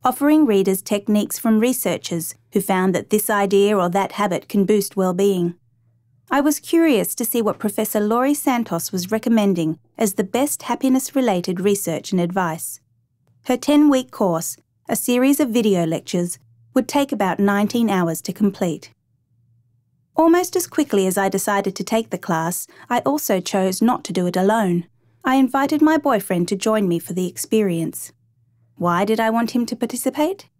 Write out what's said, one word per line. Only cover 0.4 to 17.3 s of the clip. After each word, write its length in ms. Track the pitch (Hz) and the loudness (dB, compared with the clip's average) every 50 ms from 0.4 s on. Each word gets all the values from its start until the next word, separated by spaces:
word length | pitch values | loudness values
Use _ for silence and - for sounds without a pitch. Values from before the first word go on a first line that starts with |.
| 302 | 4
readers 360 | 233 208 196 190 196 190 190 | 4 4 2 2 2 0 -2
techniques 560 | - - 214 208 202 - 208 208 202 - - | -2 -4 -4 -2 0 0 0 0 0 -2 -8
from 220 | - - 233 220 214 | -4 0 2 2 2
researchers 720 | 220 247 254 - - 190 165 - - - 170 165 160 - - _ _ _ - | 2 0 0 -2 -2 -4 -4 -4 -6 -6 -6 -6 -6 -8 -14 _ _ _ -4
who 80 | 208 | -4
found 340 | 190 - 196 185 185 190 180 | 0 0 0 2 2 0 0
that 140 | 143 - _ | -2 -2 _
this 200 | 214 214 208 - | -2 -2 0 0
idea 480 | 214 202 202 190 202 196 202 208 214 | 0 0 0 2 4 4 4 4 2
or 120 | 196 175 180 | 2 0 0
that 240 | 175 196 190 - - | 0 0 -2 -2 -2
habit 340 | - 202 202 175 - - | -4 -2 -2 -2 -4 -6
can 180 | - - 202 196 | -2 0 0 2
boost 300 | 180 214 202 196 - - | 4 2 2 0 -2 -2
well-being. 600 | 196 190 185 180 180 202 202 196 185 175 175 175 _ _ _ _ _ _ _ _ _ _ _ _ _ _ _ | -2 0 0 0 2 2 2 2 0 -2 -2 -4 _ _ _ _ _ _ _ _ _ _ _ _ _ _ _
I 80 | 254 285 | 0 2
was 220 | 277 311 294 - | 2 2 0 -2
curious 520 | - - - 330 330 320 262 202 175 - - | -4 0 2 2 4 4 2 2 0 -4 -6
to 100 | - 240 | -6 -6
see 160 | - - 240 | -4 -2 -2
what 180 | 220 208 - - | -2 -2 -4 -2
Professor 400 | - 208 - - 220 - - 214 | -6 -4 -2 -2 -4 -2 -2 -2
Laurie 340 | 208 208 226 240 254 277 294 | 0 0 0 0 2 0 0
Santos 600 | - - 285 254 240 226 - 175 170 - - - | 0 0 0 0 0 -2 -2 -4 -6 -6 -4 -6
was 180 | 185 175 185 | -6 -4 -2
recommending 680 | 226 220 - 247 233 220 208 196 190 175 160 156 160 - _ _ _ | -4 -2 0 2 2 4 4 2 2 2 0 -2 -4 -6 _ _ _
as 160 | - 226 196 - | -2 -2 -2 0
the 100 | - 208 | -2 -4
best 400 | 190 - 240 285 294 - - - | -2 0 -2 0 -2 -2 -8 -4
happiness-related 960 | - 240 - - 269 262 262 - - - 277 254 233 190 180 175 - 190 185 | -6 -4 0 2 2 2 2 0 -2 -2 0 0 2 0 0 -2 -4 -4 0
research 540 | 180 208 202 196 - 175 160 - - - 196 | 0 0 0 0 -2 -4 -4 -6 -4 -2 0
and 80 | 185 | 0
advice. 580 | 175 170 180 196 180 165 160 160 - - - - _ _ _ _ _ _ _ _ _ _ _ _ _ | 0 0 0 -2 -2 -2 -4 -6 -10 -12 -12 -16 _ _ _ _ _ _ _ _ _ _ _ _ _
Her 100 | - 254 | -2 -2
ten-week 520 | 247 - - 294 294 302 294 277 262 254 - | 0 2 2 4 6 6 6 4 2 0 -4
course, 460 | - - 220 185 165 165 175 - - _ _ _ _ _ _ | -4 -2 0 0 0 -2 -4 -8 -12 _ _ _ _ _ _
a 80 | - 240 | -6 -4
series 460 | 214 - - 240 247 254 277 285 - | -4 0 0 2 4 4 4 4 2
of 80 | 302 240 | 0 2
video 360 | 214 247 214 214 196 175 170 | 2 2 4 4 2 2 2
lectures, 540 | 160 165 - - - - 180 175 175 - - _ _ _ _ _ _ _ | 0 -2 -4 -6 -4 -2 -2 -2 -2 -6 -12 _ _ _ _ _ _ _
would 140 | 262 254 | -2 -2
take 240 | - - 285 277 277 | 0 0 -2 0 0
about 260 | 285 208 202 185 | -2 -2 -2 -2